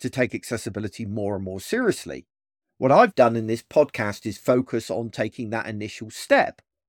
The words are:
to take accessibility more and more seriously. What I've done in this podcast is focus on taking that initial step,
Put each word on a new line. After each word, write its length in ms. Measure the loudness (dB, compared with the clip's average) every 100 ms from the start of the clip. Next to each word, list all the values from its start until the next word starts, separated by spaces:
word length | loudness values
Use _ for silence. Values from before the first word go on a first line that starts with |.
to 100 | -6
take 240 | 0 0
accessibility 720 | 0 -6 -6 -6 -6 -8 -8 -8
more 300 | -4 -4 -4
and 80 |
more 160 | -6 -8
seriously. 680 | -4 0 0 -2 -6 -12 -14 _ _ _ _ _
What 160 | 6
I've 220 | 6 6
done 220 | 6 4 4
in 100 | -2
this 160 | -4
podcast 640 | 0 2 2 0 -4 -4 -8
is 100 | -4
focus 540 | 2 2 2 -4 -4
on 200 | -6 -6
taking 400 | -4 -6 -6 -6
that 160 | -6 -6
initial 440 | -8 -10 -10 -14
step, 500 | -12 2 2 2 -4 _ _